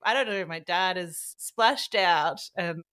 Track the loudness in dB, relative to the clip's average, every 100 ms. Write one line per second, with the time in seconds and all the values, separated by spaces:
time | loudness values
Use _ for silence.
0 | -2 0 0 -2 -4 -8 -4 0 0 -2
1 | -6 -10 -14 -12 -10 2 4 4 0 2
2 | 4 4 2 -2 -8 -6 -6 -6 -12